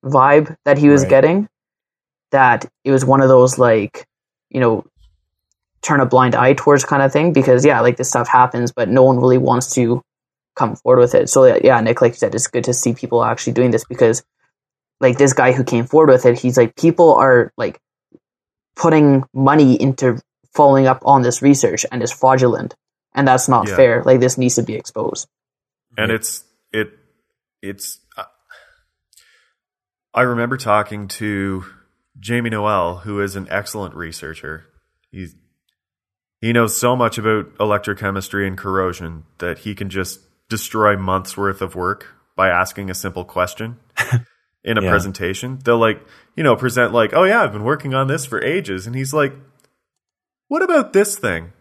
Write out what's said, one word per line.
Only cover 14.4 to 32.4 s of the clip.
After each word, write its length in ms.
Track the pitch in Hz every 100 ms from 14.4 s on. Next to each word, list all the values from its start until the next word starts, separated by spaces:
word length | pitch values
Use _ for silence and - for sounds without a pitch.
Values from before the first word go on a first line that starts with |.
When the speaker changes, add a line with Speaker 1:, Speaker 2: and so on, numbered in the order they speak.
| _ _ _ _ _ _
Speaker 1:
like, 180 | 131 123
this 160 | 139
guy 180 | 131 127
who 120 | 127
came 220 | 131 120 123
forward 240 | 151 156
with 160 | 127 127
it, 140 | 120
he's 180 | 123 131
like, 180 | 113 -
"People 380 | 165 165 165
are, 380 | 127 135 123 113 -
like, 220 | 110 - _ _ _ _ _ _ _ _ _ -
putting 500 | 165 156 147 135 131
money 420 | 131 135 151 139 123
into 380 | 139 131 131 123 _ _ _
following 340 | - 143 135 131
up 140 | 131
on 180 | - 139
this 200 | 123 123
research 440 | 139 139 110 85 -
and 100 | 123
it's 100 | 113
fraudulent, 600 | - 131 131 127 110 - - _ _ _
and 140 | - 135
that's 200 | 127 -
not 180 | 123 107
Speaker 3:
Yeah. 80 | 95
Speaker 1:
fair. 280 | 131 117
Like, 180 | - 131
this 160 | 127 127
needs 180 | 127 120
to 80 |
be 120 | 113 107
exposed." 520 | - - - - - _ _ _ _ _ _ -
Speaker 3:
And 120 | 110
Speaker 2:
Right. 60 | 113
Speaker 3:
it's, 300 | - - _ _ _
it, 260 | 110 107 _ _ _ _ _ _ _
it's, 380 | 98 98 - - _ -
uh, 60 | - _ _ - _ _ _ _ _ _ _ _ _ _ _ _ _ _ _
I 80 | 117
remember 360 | 127 120 117 131
talking 500 | 113 104 104 107 101
to 560 | - 107 101 98 95 87 _ _ _ _ _
Jamie 300 | 98 120